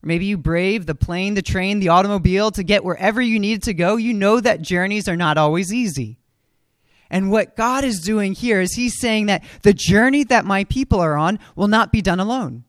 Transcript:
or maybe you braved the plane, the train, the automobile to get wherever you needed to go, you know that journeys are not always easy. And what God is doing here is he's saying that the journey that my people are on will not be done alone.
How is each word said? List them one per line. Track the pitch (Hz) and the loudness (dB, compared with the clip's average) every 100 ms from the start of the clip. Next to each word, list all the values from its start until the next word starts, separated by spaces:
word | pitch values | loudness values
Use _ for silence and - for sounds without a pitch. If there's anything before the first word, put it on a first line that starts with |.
or | 151 | -2
maybe | 170 196 | -2 -2
you | 202 | -2
braved | 147 170 190 220 160 | -2 0 0 -2 -4
the | 151 | -4
plane, | - 175 190 | -2 -2 -2
the | 202 | -2
train, | - 190 190 208 | -2 -2 0 0
the | 185 | 4
automobile | 170 196 202 160 190 214 | 4 4 0 2 2 0
to | 208 | -2
get | 175 202 | 0 0
wherever | 190 180 190 226 | 0 -2 -2 0
you | 247 220 | 0 0
needed | 202 220 | 0 -2
to | 240 | -4
go, | 165 170 | 0 0
you | 226 226 | 0 0
know | 214 196 226 | 0 4 4
that | 226 160 | 2 0
journeys | 160 180 190 208 202 | -2 -2 0 -2 -2
are | 170 | -2
not | 170 156 | 0 2
always | 151 170 180 | 2 0 -2
easy. | 226 226 139 110 120 _ _ _ _ _ _ _ _ _ | -2 -2 -4 -8 -12 _ _ _ _ _ _ _ _ _
And | 185 196 | -2 0
what | 214 185 - | 0 0 -2
God | 226 262 | -2 0
is | 277 202 | -2 -2
doing | 170 214 196 | -2 -2 -2
here | 196 240 202 | -4 0 0
is | 185 | 0
he's | - 247 - | -2 -4 -2
saying | 240 220 208 | -2 0 0
that | 190 - - | -2 -4 2
the | 208 | 4
journey | 180 - 196 247 285 | 4 2 2 4 2
that | 262 240 | 2 0
my | 175 196 | 0 -4
people | 196 262 269 214 | -2 -4 -2 0
are | 165 147 | 0 0
on | 160 208 - | -2 -2 -10
will | - 202 | -2 0
not | 220 226 | 2 2
be | 226 | 0
done | 185 180 | 0 -2
alone. | 202 262 175 120 | -2 -4 -6 -10